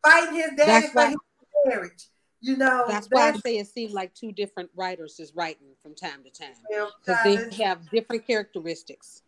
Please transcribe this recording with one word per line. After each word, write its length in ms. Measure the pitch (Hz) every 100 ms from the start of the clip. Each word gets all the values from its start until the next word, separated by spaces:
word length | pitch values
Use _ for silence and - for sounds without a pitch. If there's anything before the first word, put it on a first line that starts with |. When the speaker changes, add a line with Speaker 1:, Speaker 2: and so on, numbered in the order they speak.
Speaker 1:
fighting 320 | 302 330 330 311
his 160 | 320 277
daddy 100 | 302 226 220
Speaker 2:
That's 0 |
Speaker 1:
for 80 | 247
Speaker 2:
why 80 | 233
Speaker 1:
his 80 | 294 _ _ _ - 277
marriage. 400 | 226 180 _ - _ _ _
You 160 | 247 262
know, 280 | 262 254 240
Speaker 2:
That's 200 | 208 208
why 140 | 254 294
I 20 |
Speaker 1:
that's 100 | 254
Speaker 2:
say 160 | 240 226
it 100 | 202
seemed 260 | - 226
like 200 | 202 185
two 180 | _ 226
different 360 | 196 202 - 180 175
writers 440 | 185 180 160 -
is 140 | 156
writing 420 | 160 165 151 139 135
from 140 | 156 151
time 280 | 175 139 131
to 40 |
time 240 | - 147 127 214
Speaker 1:
Well, 220 | 208 208 - -
Speaker 2:
'cause 120 | 208
they 120 | 220 202
Speaker 1:
God, 80 | 226
it's 100 | 202
Speaker 2:
have 320 | 208 180 170
different 380 | 220 226 233 220
characteristics. 960 | 220 202 190 165 165 - - - -